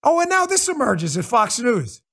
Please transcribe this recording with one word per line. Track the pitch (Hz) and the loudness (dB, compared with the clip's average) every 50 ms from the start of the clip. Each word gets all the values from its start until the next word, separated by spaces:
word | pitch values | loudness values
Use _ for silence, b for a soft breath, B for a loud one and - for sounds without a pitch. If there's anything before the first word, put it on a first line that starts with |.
| - | 4
Oh, | 285 330 339 | 2 2 2
and | 349 349 | 2 2
now | 381 370 370 | 2 0 2
this | 359 381 370 - 359 | 2 0 -2 -2 -2
emerges | 359 311 262 220 196 165 165 160 139 | -2 -2 0 0 0 -2 -2 -4 -4
at | 180 175 | -4 -4
Fox | - 240 233 214 - - - | 0 2 2 2 2 -2 -2
News. | 240 247 233 185 135 107 - - _ _ | 0 0 0 0 -2 -6 -12 -18 _ _